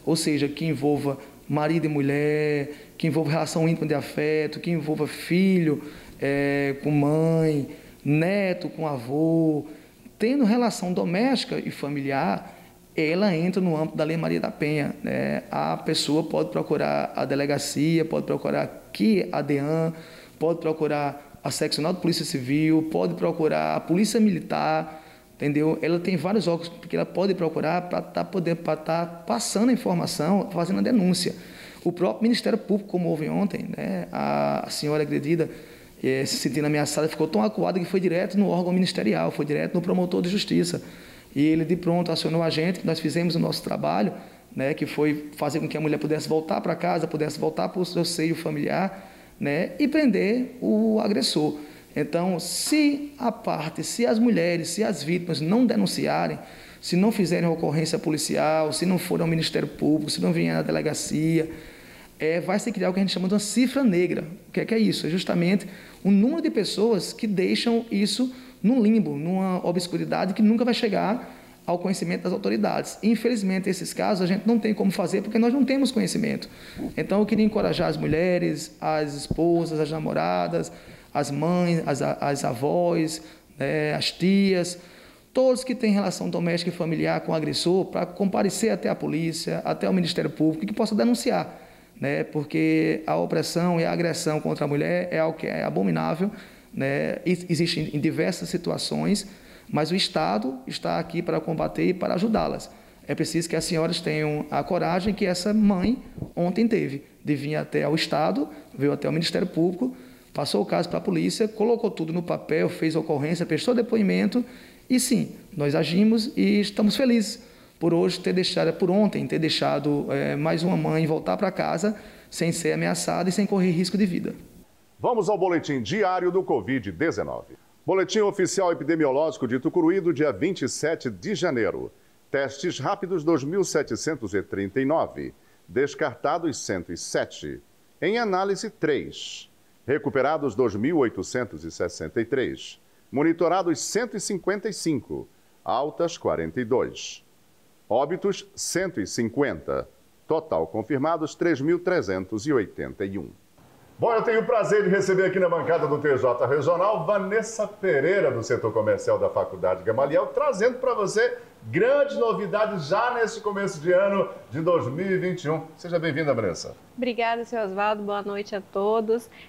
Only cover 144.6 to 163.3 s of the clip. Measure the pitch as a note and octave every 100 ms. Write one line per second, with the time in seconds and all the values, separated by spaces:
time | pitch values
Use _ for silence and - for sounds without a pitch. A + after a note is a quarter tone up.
144.6 | A3 - E3 C3+ - C#2 - _ _ _
145.6 | - A2+ D3+ - E3+ - F#2 D#2 D#2+ B2+
146.6 | A#2 B2 - - - - _ _ _ _
147.6 | _ _ - A#2 D3 F3+ G3+ F#3 - -
148.6 | - E3+ F#3 A2+ F#2 - A2+ C#3 C3+ D#2+
149.6 | C#2+ C2+ - - _ _ - D#3 D#3 E2
150.6 | D#2+ A2 G#2 C3+ D#3 E3 D#3 - F3 C3+
151.6 | D3 F3 F3+ F3 G2+ F#2+ F#2+ A2 C#3 B2+
152.6 | F2+ - C2+ C2 G2 G2 A#1+ - _ _
153.6 | - - - - G3 A3 A#3 A3+ A#3 A3+
154.6 | E3 G#3 F#3 G3 F#3+ F#3+ F#3 F#3 F3 E3
155.6 | D3+ E3 D3+ D3 D3 C3 B2 A#2+ B2+ D3
156.6 | C#3+ E3+ G3+ G3 D#3+ G#3 F#3+ A3 A3 -
157.6 | G3+ - F#3+ C#3+ D#3 G3 D3+ A#2 A2 A#2
158.6 | A2+ A2 G#2 G2 A2+ G2+ G2 G#2 F#2 F2+
159.6 | F#2 F#2 - A#2 C#3+ E3+ G#3 B3 D4 G3
160.6 | A#3+ B3+ C4 A3 F#3+ G#3 B3 A#3+ - -
161.6 | A2 D#3+ A#3+ C#4+ C#4+ - A3+ F#3 F#3+ G#3
162.6 | G#3 G3 C#3+ G3+ B3 A#3+ G#3+